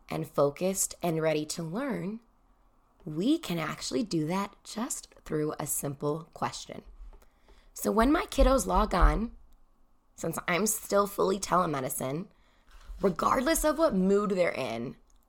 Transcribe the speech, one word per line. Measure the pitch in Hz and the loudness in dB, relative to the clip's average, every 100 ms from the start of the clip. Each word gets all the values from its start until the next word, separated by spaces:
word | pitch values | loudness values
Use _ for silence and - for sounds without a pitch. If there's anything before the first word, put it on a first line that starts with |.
| - | -10
and | 156 151 | -8 -4
focused | - 143 143 185 190 - - | 0 0 2 -4 -2 -4 -4
and | 175 160 | -4 0
ready | 160 151 151 | 0 0 -4
to | - | -6
learn, | 165 190 285 185 170 220 - _ _ _ _ _ _ _ | -6 -6 -4 -4 -6 -8 -14 _ _ _ _ _ _ _
we | - 151 214 320 | -10 -2 0 0
can | - 175 | -2 -4
actually | 151 147 - 262 | -4 -6 -4 -4
do | 226 165 151 | -2 -2 0
that | 190 202 - | -2 -4 -10
just | - - 262 - - - | -14 -8 -6 -6 -10 -20
through | - 156 151 - | -6 -2 -2 -4
a | 151 | -4
simple | - 143 139 147 156 165 | -4 -4 -4 -4 -4 -8
question. | - 123 - - - - - - - - _ _ - - | -8 -8 -8 -12 -14 -16 -18 -18 -18 -20 _ _ -20 -20
So | - 214 | -4 0
when | 202 240 | 4 4
my | 330 415 | 4 2
kiddos | - 254 262 185 | 4 6 6 4
log | 185 214 | 2 4
on, | 185 151 165 233 - - - _ _ _ _ _ - | 6 4 4 -2 -8 -20 -20 _ _ _ _ _ -8
since | 170 160 - | -6 -4 -2
I'm | 165 214 | 0 0
still | - - 202 202 | -2 0 2 2
fully | - 175 190 | 2 0 0
telemedicine, | - 175 175 143 127 - 131 151 196 _ _ _ _ - - - | 0 2 2 -2 -4 -4 -4 -4 -8 _ _ _ _ -20 -16 -2
regardless | 165 165 - - 269 320 | 0 2 0 2 2 2
of | 302 294 | 2 2
what | 320 | 2
mood | 196 185 202 208 | 4 4 4 2
they're | 190 170 | 2 0
in, | - 127 113 123 - _ - | 0 -4 -4 -8 -10 _ -20